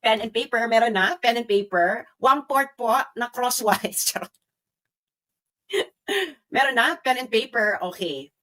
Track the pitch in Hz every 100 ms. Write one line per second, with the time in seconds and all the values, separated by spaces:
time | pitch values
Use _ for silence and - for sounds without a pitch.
0 | 233 220 220 220 233 233 233 226 233 202
1 | 185 349 240 240 233 202 202 180 175 220
2 | - _ 262 285 - 269 269 _ 233 247
3 | - - 240 - 247 - 214 185 202 -
4 | - - - _ _ _ _ _ _ _
5 | _ _ _ _ _ _ _ 403 - _
6 | - 403 359 285 _ - 277 247 247 339
7 | - 254 254 220 - 233 208 196 180 175
8 | 175 139 139 _